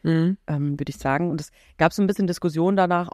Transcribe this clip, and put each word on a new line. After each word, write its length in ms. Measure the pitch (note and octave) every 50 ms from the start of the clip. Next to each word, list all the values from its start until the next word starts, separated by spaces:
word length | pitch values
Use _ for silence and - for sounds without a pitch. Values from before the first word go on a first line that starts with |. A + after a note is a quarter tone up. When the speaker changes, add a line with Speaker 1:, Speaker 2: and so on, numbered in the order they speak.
Speaker 1:
Mhm. 340 | - D#3+ E3 D#3+ E3 F3 G3 - _ -
Speaker 2:
ähm, 300 | D#3 C#3+ C#3+ D3 C#3+ C#3+
würde 120 | D3 -
ich 80 | C#3+ -
sagen. 320 | - C#3 C3+ C#3+ F3 F3
Und 100 | E3 D#3+
es 100 | D3 - _ _ _ _ _ -
gab 160 | D#3+ E3+ -
so 80 | -
ein 40 | G3+
bisschen 200 | F#3+ G#3 - G3
Diskussion 500 | F3 F3 - - F3 D3+ D#3+ E3 F#3 G3+
danach 320 | F#3+ F#3 F3 F3+ F3 F3 F3